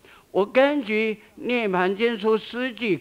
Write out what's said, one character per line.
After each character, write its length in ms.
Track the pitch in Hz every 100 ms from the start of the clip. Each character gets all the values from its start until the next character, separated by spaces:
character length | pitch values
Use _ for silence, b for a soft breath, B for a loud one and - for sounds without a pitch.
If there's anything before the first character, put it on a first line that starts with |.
| b b b
我 160 | - 202
根 380 | 254 277 294
据 300 | 214 214 220 214 b
《涅 340 | - - 247 220
盘 280 | 185 180 196
经 200 | 233 233
疏 180 | 214 220
诗 340 | - 233 262
记》 240 | 208 226 165